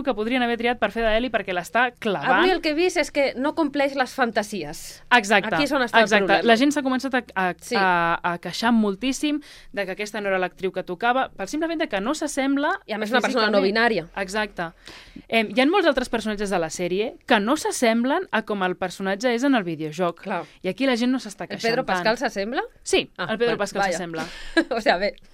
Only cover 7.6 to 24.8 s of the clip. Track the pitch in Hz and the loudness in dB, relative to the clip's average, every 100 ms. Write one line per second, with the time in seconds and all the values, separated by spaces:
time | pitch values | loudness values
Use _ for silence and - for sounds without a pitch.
7.6 | - 220 185 175 170 170 175 175 175 - | -4 2 4 4 2 0 -2 -4 -6 -2
8.6 | 233 226 208 196 254 262 302 302 - - | 2 4 2 0 -4 -2 -2 -4 -6 -20
9.6 | - 196 190 185 208 220 202 190 180 - | -10 -6 -6 -6 -8 -4 -2 0 -2 -4
10.6 | 185 185 175 180 233 254 233 - 196 302 | -6 -4 -6 -2 0 2 -2 -6 -6 -4
11.6 | 330 330 311 196 220 302 302 - 262 277 | -2 -2 -4 -2 -2 -4 -4 -2 0 0
12.6 | 302 392 - 208 214 247 214 254 208 202 | 0 -2 -6 -6 -2 0 0 0 2 2
13.6 | 196 220 233 196 160 196 190 208 202 - | 2 2 2 0 -4 -8 -6 -4 -4 -6
14.6 | 165 - - - - - - 226 214 214 | -10 -12 -20 -20 -20 -20 -2 0 2 2
15.6 | 269 392 330 254 254 226 214 202 202 190 | 4 4 4 2 -2 -4 -4 -4 -2 -2
16.6 | 160 - 175 185 220 - - 226 208 311 | -2 -4 -2 -2 -2 -6 2 2 4 0
17.6 | 440 - 233 233 247 330 370 220 214 202 | -2 0 2 2 0 -2 -2 -4 -2 -2
18.6 | 185 180 185 - 190 196 247 240 277 254 | -2 -2 -6 -4 -4 -2 -2 0 2 2
19.6 | 170 156 156 156 175 170 226 180 160 - | 0 -6 -6 -2 -2 -2 -6 -8 -8 -8
20.6 | 180 185 269 233 247 262 208 - 175 185 | -8 -2 0 2 0 -2 -6 -12 -10 -4
21.6 | 226 240 - 185 214 233 247 196 202 302 | -2 -2 -2 0 0 0 -2 -4 -4 -4
22.6 | 466 _ - 381 - - 180 220 233 214 | -6 _ 0 0 0 -6 -6 0 0 0
23.6 | 202 202 196 170 175 160 170 - - 330 | -2 -2 -2 -2 -6 -6 -8 -10 -2 0
24.6 | - 226 | 0 0